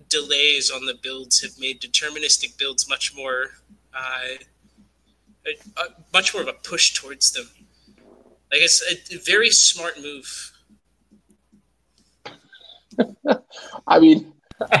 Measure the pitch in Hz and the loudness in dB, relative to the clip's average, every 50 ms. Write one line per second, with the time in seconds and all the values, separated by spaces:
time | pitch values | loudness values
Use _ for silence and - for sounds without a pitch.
0 | _ - - 151 143 139 143 143 147 147 147 139 127 131 135 131 131 135 123 120 | _ -4 -4 -4 -2 0 0 2 4 4 2 2 0 -2 -4 -4 -6 -8 -8 -8
1 | - 131 131 131 131 127 - - - 131 - 131 131 131 135 127 - 123 123 - | -10 -12 -12 -12 -4 0 0 0 0 -2 -6 -10 -8 -8 -8 -8 -6 -2 -2 -2
2 | 151 151 147 151 151 143 143 - - 131 - - 139 139 135 - - - 139 131 | -2 -2 -4 -4 0 0 0 0 0 -4 -8 -8 -8 -4 -4 -4 -4 -4 -4 -6
3 | - - - 135 135 135 127 127 131 135 - - _ _ - _ _ _ - 131 | -6 -8 -8 -8 -8 -6 -4 -4 -6 -6 -10 -16 _ _ -20 _ _ _ -12 -10
4 | 131 131 131 127 127 127 131 135 - _ _ _ _ _ _ _ _ _ _ _ | -8 -8 -8 -8 -8 -10 -10 -12 -16 _ _ _ _ _ _ _ _ _ _ _
5 | _ _ _ _ _ _ _ _ - 156 151 - - - - - 170 175 - - | _ _ _ _ _ _ _ _ -12 -12 -12 -12 -14 -12 -10 -10 -10 -10 -12 -16
6 | 160 _ - 180 190 - - 202 165 131 123 - - - 175 170 - - - - | _ _ -2 0 0 0 -2 -4 -4 -6 -8 -10 -10 -8 -2 0 2 2 2 -2
7 | - 135 139 135 - - - 131 120 117 _ _ _ _ _ _ _ _ _ _ | -6 -10 -4 0 0 0 0 0 -6 -12 _ _ _ _ _ _ _ _ _ _
8 | _ - - - _ _ _ _ _ _ 139 147 165 165 - - - 175 175 170 | _ -20 -20 -20 _ _ _ _ _ _ 0 2 2 4 2 2 0 -2 -6 -6
9 | - - 180 170 - - 185 208 226 233 - - - - - 175 165 170 160 151 | -8 -12 -16 -8 -2 0 2 2 4 4 4 4 4 4 2 0 -4 -10 -10 -10
10 | 139 147 147 139 127 - - - - - - _ _ _ _ _ _ _ _ _ | -12 -14 -14 -14 -14 -14 -14 -12 -14 -16 -18 _ _ _ _ _ _ _ _ _
11 | _ _ 208 _ _ _ _ _ _ _ _ _ _ _ _ _ _ _ _ _ | _ _ _ _ _ _ _ _ _ _ _ _ _ _ _ _ _ _ _ _
12 | _ _ _ _ - - - - _ _ - - - - - _ _ _ - - | _ _ _ _ -20 -20 -20 -20 _ _ -20 -20 -20 -20 -20 _ _ _ -4 -4
13 | 247 - - - - 285 - - - _ - - - - - - - - - 170 | -4 -4 -6 -6 -2 0 0 0 -2 _ -20 -20 -18 -18 -18 -10 0 2 6 8
14 | 160 160 156 151 - - - _ _ _ - - - - - - | 10 10 8 8 4 -2 -12 _ _ _ -12 -10 -2 0 0 2